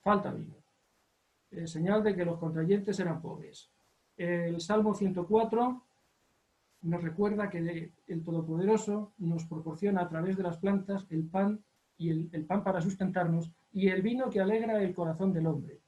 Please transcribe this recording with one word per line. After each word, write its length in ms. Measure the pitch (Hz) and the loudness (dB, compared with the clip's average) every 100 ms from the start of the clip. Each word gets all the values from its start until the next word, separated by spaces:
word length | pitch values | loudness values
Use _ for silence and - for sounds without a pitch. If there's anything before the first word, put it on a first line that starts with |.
Falta 300 | 190 202 147 | 4 2 2
vino. 240 | - - - _ _ _ _ _ _ _ _ _ | -8 -10 -16 _ _ _ _ _ _ _ _ _
Eh, 140 | 180 165 | -10 -8
señal 380 | 160 175 214 | -2 2 4
de 120 | 214 180 | 4 2
que 100 | 170 | -2
los 120 | 170 | -2
contrayentes 640 | 165 160 165 202 208 196 | -4 -2 2 2 2 -2
eran 200 | 180 160 | -2 -2
pobres. 500 | 165 160 143 - - _ _ _ _ - | -6 -12 -16 -20 -20 _ _ _ _ -6
El 440 | 175 175 170 170 | -2 0 0 -4
Salmo 340 | 170 214 214 | 2 2 4
ciento 320 | 202 196 185 - | 2 0 0 2
cuatro 560 | 220 226 226 247 254 _ _ _ _ _ _ _ _ _ _ | 2 4 2 2 0 _ _ _ _ _ _ _ _ _ _
nos 200 | 170 170 | -4 -2
recuerda 480 | 170 165 208 202 190 | -2 0 0 2 -2
que 120 | 170 | -2
de-, 300 | 165 165 165 _ - | -4 -4 -10 _ -8
el 140 | 165 | -8
Todopoderoso 920 | 165 165 160 160 190 220 208 208 208 _ | -2 -4 -2 0 4 4 2 -2 -4 _
nos 280 | 170 165 165 | -2 -2 -4
proporciona 560 | 160 160 156 202 196 | -8 -8 -2 0 2
a 80 | 175 | 0
través 280 | 160 180 190 | -2 -2 0
de 60 | |
las 140 | 175 165 | -2 -2
plantas 500 | 196 202 190 196 - | 0 0 0 -6 -2
el 140 | 160 | -4
pan 400 | 160 185 202 214 _ _ _ _ | -2 2 2 0 _ _ _ _
y 120 | 165 | -2
el, 200 | 160 165 | -2 -2
el 120 | 165 156 | -6 -2
pan 180 | 202 | 0
para 180 | 196 185 | 0 0
sustentarnos 680 | 170 - 185 185 170 165 165 - _ | 0 0 -2 0 2 0 -2 -12 _
y 160 | 196 190 | 2 2
el 140 | 185 | 4
vino 280 | 196 240 247 | 0 0 0
que 120 | 202 | 2
alegra 400 | 190 220 226 214 | 2 2 2 0
el 120 | 190 | 0
corazón 380 | 180 170 160 190 | 0 -2 0 0
del 160 | 170 160 | 2 0
hombre. 320 | 139 - - | -2 -6 -16